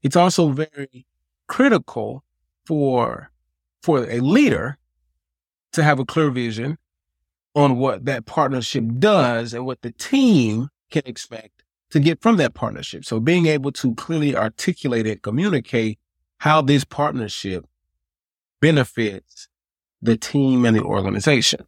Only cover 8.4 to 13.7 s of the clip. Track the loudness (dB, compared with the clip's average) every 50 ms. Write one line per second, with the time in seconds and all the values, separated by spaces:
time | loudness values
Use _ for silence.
8.4 | 0 0 0 -4 -4 -4 -4 -4 -2 -2 0 2 2 4 4 4 2 2 0 -4
9.4 | -6 -6 -10 -8 -8 -8 -8 _ -10 -14 -12 -12 -6 0 2 4 6 6 6 6
10.4 | 4 2 0 -2 -4 -6 _ _ _ _ -4 -4 -4 -4 -16 -16 -16 _ -18 -20
11.4 | -20 -20 _ _ _ _ _ _ _ _ 0 2 2 2 0 2 2 2 4 4
12.4 | 2 -2 -2 -6 -8 -8 -8 -10 -12 -12 -14 -14 -10 -6 -4 -2 0 2 2 4
13.4 | 4 2 2 0 -2 -6